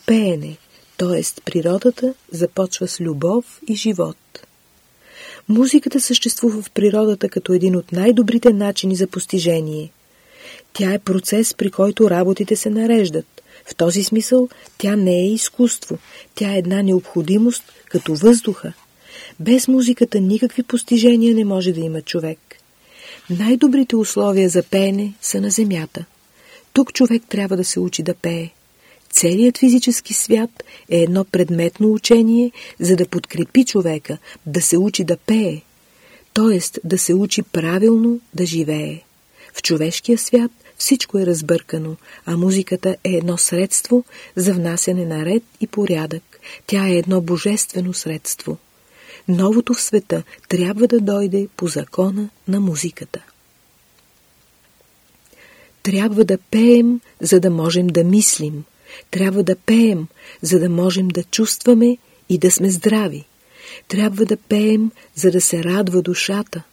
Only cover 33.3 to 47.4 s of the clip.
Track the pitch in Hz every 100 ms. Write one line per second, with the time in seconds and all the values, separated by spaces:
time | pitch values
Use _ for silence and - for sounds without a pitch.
33.3 | 160 - 254 247 202 165 151 - 156 -
34.3 | - 156 160 - 170 202 - 170 170 -
35.3 | 220 196 156 - _ _ _ _ - _
36.3 | - 226 185 - - 165 180 - 180 208
37.3 | - - 165 160 185 220 226 233 240 -
38.3 | 160 175 165 151 151 151 160 - _ _
39.3 | _ - - - 160 156 - - 233 -
40.3 | 247 233 _ - - - 262 - 202 180
41.3 | 165 156 170 - 165 160 160 - - -
42.3 | 170 185 190 185 185 185 185 185 175 175
43.3 | 175 - 175 190 - - 247 - - -
44.3 | 185 185 180 170 170 - 180 170 156 160
45.3 | 220 - - 220 208 196 160 156 160 -
46.3 | - - - - 196 190 175 170 185 165
47.3 | 175